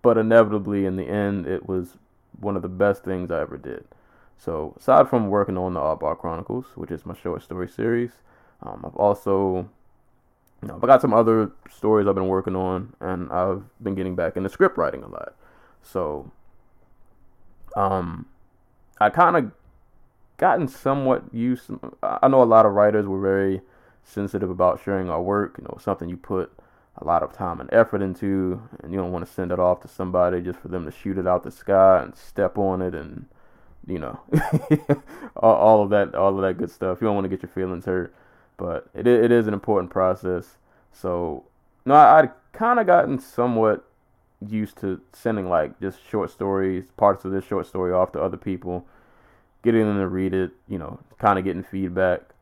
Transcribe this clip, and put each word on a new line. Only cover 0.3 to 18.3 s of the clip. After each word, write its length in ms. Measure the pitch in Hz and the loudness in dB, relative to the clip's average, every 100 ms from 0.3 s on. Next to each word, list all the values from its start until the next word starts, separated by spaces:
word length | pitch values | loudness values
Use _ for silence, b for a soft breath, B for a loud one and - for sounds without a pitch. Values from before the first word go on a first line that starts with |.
| 117 107 104 101 101 | 6 6 0 -2 -2
in 100 | 95 | 0
the 120 | 92 73 | -2 -4
end, 400 | 104 101 101 78 | -2 -2 -2 -4
it 200 | 90 - | -6 -4
was 300 | 92 87 - _ _ _ - | -6 -6 -16 _ _ _ -10
one 160 | 101 | -6
of 60 | 98 | -6
the 80 | 90 | -6
best 340 | 92 101 98 | 0 0 0
things 280 | - 92 87 | -6 -6 -4
I 100 | 82 | -6
ever 160 | 76 71 | -6 -10
did. 280 | 67 50 - b b b b _ | -12 -14 -16 b b b b _
So 380 | - 80 76 - | -8 -8 -8 -6
aside 280 | - 139 131 | 2 4 4
from 220 | 123 104 | 0 0
working 280 | 101 98 92 | -2 -2 -4
on 160 | 92 | -4
the 60 | 90 | -4
Oddball 380 | 76 78 76 82 | -4 -2 -4 -6
Chronicles, 480 | 85 82 - 117 - | -8 -8 -8 -10 -10
which 160 | - 82 | -16 -12
is 140 | 82 | -12
my 80 | 85 | -12
short 280 | 85 90 80 | -10 -8 -8
story 260 | - 90 87 | -10 -10 -10
series, 420 | - 113 117 120 _ b b b b | -4 -2 -2 -4 _ b b b b
um, 200 | - 50 | -16 -14
I've 100 | - | -12
also, 760 | - 104 101 - 98 98 92 98 _ _ _ _ _ _ _ _ _ | 0 0 0 -2 0 0 -2 -8 _ _ _ _ _ _ _ _ _
you 60 | 107 | -16
know, 80 | |
I've 60 | 104 | -6
got 200 | 117 160 | 4 4
some 120 | 135 | 6
other 380 | 110 113 110 104 - - | 4 4 2 0 -6 -20
stories 380 | - 107 107 101 | -4 2 2 2
I've 80 | |
been 120 | 95 95 | 0 0
working 280 | 95 95 | -2 -2
on, 380 | 92 92 92 107 _ | -4 -4 -4 -8 _
and 320 | 92 92 82 | -8 -8 -6
I've 320 | 90 92 95 98 _ | -2 -2 -4 -10 _
been 140 | 110 | -8
getting 200 | 95 92 | -6 -6
back 220 | 90 82 - | -4 -4 -4
into 120 | 95 | -8
script 280 | - 98 - | 0 0 2
writing 260 | 78 65 | -4 -4
a 40 | - | -14
lot. 280 | 50 - _ b b b b | -16 -16 _ b b b b
So, 480 | _ 95 80 73 - - - _ _ _ _ _ - _ - _ - - - | _ -6 -6 -8 -14 -20 -20 _ _ _ _ _ -20 _ -20 _ -20 -20 -10
um, 500 | 104 98 95 87 85 - | -2 0 0 -4 -10 -16